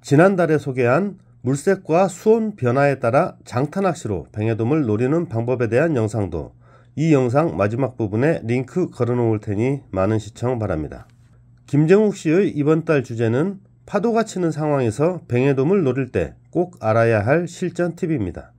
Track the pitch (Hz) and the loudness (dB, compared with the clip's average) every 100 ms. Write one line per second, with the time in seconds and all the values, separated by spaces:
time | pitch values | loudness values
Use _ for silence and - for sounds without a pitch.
0 | - 143 185 190 165 151 147 127 120 139 | 4 4 6 4 2 0 -2 0 2 2
1 | 202 175 _ _ 123 139 - 190 - 160 | 0 -6 _ _ -4 -2 0 -2 0 2
2 | 190 190 214 226 220 208 123 127 143 135 | 2 0 2 2 0 -2 0 2 2 2
3 | 117 135 185 - - 117 147 185 196 156 | 2 2 0 -6 -8 -4 -4 -2 -2 -2
4 | 107 90 69 104 110 110 113 160 123 107 | -4 -6 -6 -4 -2 0 0 0 0 0
5 | 127 160 170 113 117 127 117 120 170 135 | 0 0 -2 -4 -2 -2 0 2 2 0
6 | 110 113 95 82 64 - - - - - | 0 -2 -4 -6 -10 -16 -20 -20 -14 -2
7 | 160 143 127 135 160 85 104 117 127 - | 2 4 4 2 0 0 -2 0 -4 -2
8 | 107 107 147 165 113 123 127 185 170 - | -2 0 0 0 -2 -4 -2 -4 -4 -2
9 | 117 123 117 107 107 101 123 139 - 92 | -2 0 0 0 -2 -2 -2 -2 -4 -2
10 | 95 110 107 - 120 123 104 80 71 62 | 0 0 -4 -6 -4 -2 -2 -4 -6 -12
11 | - _ _ _ _ _ - 139 156 196 | -20 _ _ _ _ _ -2 2 4 4
12 | 214 196 160 170 175 151 143 160 160 147 | 4 -2 -2 0 0 -2 0 0 0 -2
13 | 117 113 113 120 180 196 _ _ - 202 | -2 -2 0 0 -2 -6 _ _ -6 -4
14 | 233 226 220 185 170 147 151 143 120 107 | 0 -2 -2 -4 -4 -2 -2 0 0 0
15 | 160 180 - 120 135 135 139 202 143 127 | -2 -2 -4 0 2 2 2 2 0 -2
16 | 127 - 76 - _ 160 180 - 110 110 | -2 -2 -4 -8 _ -4 -4 -4 0 2
17 | 117 110 101 160 175 - 175 - 175 165 | 4 2 2 0 0 -6 -6 -2 -4 -4
18 | 180 151 92 90 - | -4 -2 -4 -6 -18